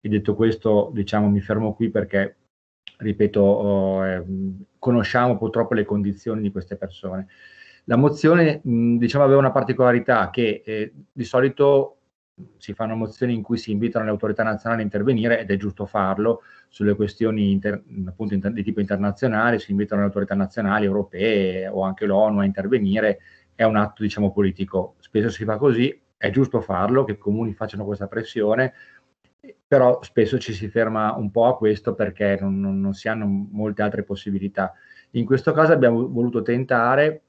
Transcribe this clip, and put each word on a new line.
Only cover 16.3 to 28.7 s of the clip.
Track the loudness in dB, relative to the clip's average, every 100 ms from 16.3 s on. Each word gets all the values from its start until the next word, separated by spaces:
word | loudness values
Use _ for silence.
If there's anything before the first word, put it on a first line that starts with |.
| 0 -4 -20 _
sulle | -4 -2 0
questioni | -2 -2 -2 0 2
inter-, | 2 0 -6 _ -10 -10
appunto | -6 -4
inter-, | -2 -2
di | -4
tipo | -4 -4
internazionale, | -2 -2 -2 -2 -2 0 0 0
si | -2
invitano | -4 -2 0
le | -2
autorità | -2 -2
nazionali, | -2 -2 -2 -2 0
europee | 0 -2 -4 -2 0 2 0 -2 -6
o | -4
anche | -4 -2 0
l'onu | 2 2 2
a |
intervenire, | 0 -2 -2 0 0 0 0 -2 _ _ _
è | 0
un | 2 2
atto, | -2 -2
diciamo, | -6 0 -2
politico. | 2 0 0 -4 -4 -4 _
Spesso | _ 0 0
si | -2
fa | -4 0
così, | 2 2 0 -2 _ _
è | -2
giusto | 0 0 0
farlo, | -2 -2 0 0
che | 0
i | -4
comuni | -4 -2 -4
facciano | -6 -8 -8
questa | -8 -8 -6
pressione, | -8 -8 -2 0 2 0